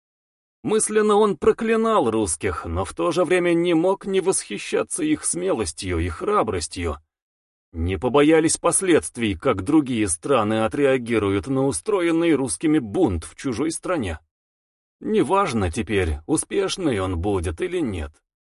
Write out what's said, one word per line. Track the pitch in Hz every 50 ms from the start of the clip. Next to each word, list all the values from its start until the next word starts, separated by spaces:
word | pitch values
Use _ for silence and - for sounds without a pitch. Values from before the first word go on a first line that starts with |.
| _ _ _ _ _ _ _ _ _ _ _ _ -
Мысленно | 156 208 220 - - 208 214 214 214 208
он | 202 220 208 185
проклинал | - - 220 214 - 233 220 233 226 220 226 220 202 156 113
русских, | 107 110 110 92 - - - 98 87 - -
но | 95 82 90 95
в | - -
то | - 165 175
же | 156 165 180
время | 147 180 185 175 175 170
не | 170 170 180 175
мог | 160 170 185 196 - -
не | 208 190 190
восхищаться | 170 185 185 - - - 208 196 - - - 196 - - - - 160
их | 156 151 143 -
смелостью | - - 165 180 190 175 117 107 87 - - 101 92 87 82
и | 82 90
храбростью. | 82 - - 202 208 208 151 110 95 90 80 - - 95 87 82 73 - - _ _ _ _ _ _ _ _ _ _ _ _ _ -
Не | 82 82 90 95 87
побоялись | 123 123 117 143 147 151 160 160 156 160 -
последствий, | - - 170 165 - 190 185 165 131 - - - 123 117 107 95
как | 82 - 143 117 95 92
другие | 92 147 160 147 123 131 113 107 101
страны | - - - 147 139 123 107 104 110 110 110
отреагируют | 110 - 139 143 135 135 135 120 113 120 110 104 98 98 101 -
на | 131 135 131 135
устроенный | 139 131 - - - 202 190 170 170 165 165 170 170 156
русскими | 131 135 123 - - - 156 151 156
бунт | 127 104 98 170 180 123 92 82 -
в | - -
чужой | - - 139 120 101 147 165
стране. | 160 - - 165 180 165 117 92 80 - _ _ _ _ _ _ _ _ _ _ _ _ _ _ _ _
Неважно | - - 214 214 151 123 180 190 202 170 120 113 95 87
теперь, | - 117 107 - 110 98 92 85 78 71 -
успешный | - 147 156 - - 208 202 196 185 - 190 185 151 120 98
он | 92 92 92 85
будет | 82 107 101 95 80 92 85 -
или | 92 90 170 185
нет. | 160 120 95 85 76 73 - _ _ _ _ _ _ _